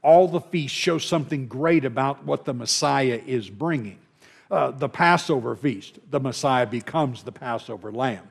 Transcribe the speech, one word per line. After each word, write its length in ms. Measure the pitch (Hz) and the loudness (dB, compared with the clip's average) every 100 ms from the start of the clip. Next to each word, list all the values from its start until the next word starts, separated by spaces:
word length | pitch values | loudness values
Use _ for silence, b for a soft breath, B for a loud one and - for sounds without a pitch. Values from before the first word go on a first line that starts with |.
All 260 | 147 170 180 | 8 8 8
the 120 | 170 | 0
feasts 360 | - 175 139 - | -2 -4 -2 -2
show 220 | 180 165 | 0 0
something 480 | - 165 139 147 127 | 0 -2 -2 -6 -6
great 380 | 131 160 165 | -2 2 4
about 400 | 131 117 135 139 | 2 0 -2 -2
what 200 | 143 143 | -4 -4
the 100 | - | -2
Messiah 680 | 123 117 - 147 139 131 117 - | -6 -4 0 2 2 0 -2 -2
is 240 | 127 98 | -4 -4
bringing. 480 | 101 160 151 107 92 _ b b b b | -6 -2 -2 -4 -14 _ b b b b
Uh, 200 | 185 131 | -2 0
the 180 | 135 139 | -2 -6
Passover 680 | - 175 175 - 143 117 110 | 2 4 4 2 -2 -2 -4
feast, 420 | 143 104 - - - | -4 -4 -12 -20 -6
the 100 | 147 | -4
Messiah 460 | 135 117 139 131 117 | -4 -2 0 2 0
becomes 560 | 117 - 160 143 117 | -2 -4 -2 -2 -4
the 100 | 120 | -14
Passover 580 | - 127 117 - 107 107 | -12 -8 -8 -8 -12 -10
lamb. 380 | 110 131 98 - | -4 -4 -4 -12